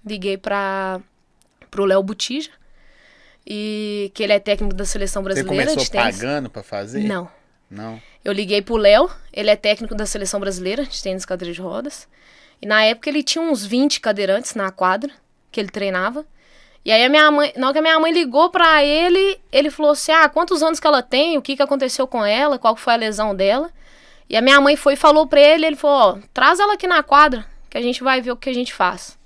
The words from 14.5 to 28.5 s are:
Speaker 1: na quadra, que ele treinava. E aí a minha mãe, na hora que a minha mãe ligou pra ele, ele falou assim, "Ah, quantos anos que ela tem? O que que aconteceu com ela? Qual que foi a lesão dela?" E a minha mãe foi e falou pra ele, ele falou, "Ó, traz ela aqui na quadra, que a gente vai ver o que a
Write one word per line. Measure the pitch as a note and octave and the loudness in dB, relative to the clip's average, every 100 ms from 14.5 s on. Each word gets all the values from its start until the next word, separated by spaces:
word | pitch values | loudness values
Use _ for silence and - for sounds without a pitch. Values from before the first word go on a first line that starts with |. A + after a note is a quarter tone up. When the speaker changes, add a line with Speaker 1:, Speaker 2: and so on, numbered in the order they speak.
| A3 | -8
Speaker 1:
na | F#3+ | -10
quadra, | F#3+ F#3 G3 C#4 _ _ _ _ | -4 -2 -2 -6 _ _ _ _
que | - | -10
ele | G3+ | -8
treinava. | - G3 F#3 F#3+ C4 D#4 _ _ _ _ _ | -6 -4 -4 -4 -8 -14 _ _ _ _ _
E | - | 0
aí | A3 | 2
a | B3+ | 4
minha | D4+ D4+ | 6 6
mãe, | D4 D4 - | 4 0 0
na | C4 | -2
hora | |
que | C#4+ | 0
a | |
minha | D#4+ D#4+ | 2 2
mãe | D#4+ | 2
ligou | E4 D4 B3+ F4 | 0 0 2 2
pra | F#4 E4 D#4 | 4 4 6
ele, | C#4+ D4+ F4 F4 G4 F#4+ _ | 4 2 2 2 2 -2 _
ele | C#4 C#4+ | 0 0
falou | C4+ D4 | 0 0
assim, | D4 - | 0 2
"Ah, | D#4+ D4+ | 4 4
quantos | D4+ F4 E4+ | 2 -2 0
anos | D#4+ D#4+ | 0 0
que | D#4 | 2
ela | C#4+ | 2
tem? | B3 C4 D#4+ D#4 | 0 -2 0 -2
O | |
que | - C4+ | -4 -4
que | |
aconteceu | C#4+ C#4 C4 - B3+ | -2 0 -4 -4 -4
com | A#3+ | -2
ela? | G#3 A3 D4 C4 | 0 0 0 0
Qual | A3+ A3+ | 0 0
que | |
foi | - | 0
a | A#3 | 0
lesão | A3 G#3 G#3+ G3 | 0 -4 -4 0
dela?" | G3 A#3+ E4+ - - - _ - _ | 0 0 -4 -12 -20 -20 _ -20 _
E | A3 | 0
a | |
minha | B3 C#4 | 6 6
mãe | C#4 D4 | 6 2
foi | D4 | 2
e | C#4 | 4
falou | D#4 D4+ D4+ | 6 6 4
pra | D4 | 6
ele, | D4 D#4+ D#4+ | 8 6 2
ele | C#4+ | 0
falou, | D4 C#4 G#3 G3 | 2 4 4 2
"Ó, | - | -10
traz | - C4 F4 | 2 2 4
ela | G4+ G#4 | 0 0
aqui | F4+ | 0
na | E4+ | 0
quadra, | D4 C#4+ D4+ B3 - - - | 4 4 4 2 -10 -20 -12
que | A3+ | -6
a | |
gente | A#3+ B3 | -6 -4
vai | B3+ C4 | -2 -2
ver | A#3+ | -2
o | B3 | -8
que | |
a | C#4 | -6